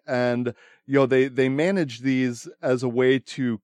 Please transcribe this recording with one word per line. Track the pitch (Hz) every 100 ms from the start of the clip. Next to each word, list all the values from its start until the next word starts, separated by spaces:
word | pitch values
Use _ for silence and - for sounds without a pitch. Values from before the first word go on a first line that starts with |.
And, | - 127 123 120 120 117 _ _
you | -
know, | 139 135
they, | 131 135
they | 127 131
manage | 135 170 202 147 117
these | 131 131 127 120 - -
as | 156 127
a | 127
way | 117 127 135
to | - - 127 113